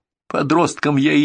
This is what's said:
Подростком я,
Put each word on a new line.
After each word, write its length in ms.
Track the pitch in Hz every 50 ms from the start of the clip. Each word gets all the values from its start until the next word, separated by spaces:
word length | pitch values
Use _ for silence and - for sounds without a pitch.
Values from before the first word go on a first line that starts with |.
| _ _ _ _ _ _ -
Подростком 640 | - 156 135 156 165 175 151 - - - 147 147
я, 180 | 139 135 151 151 147 151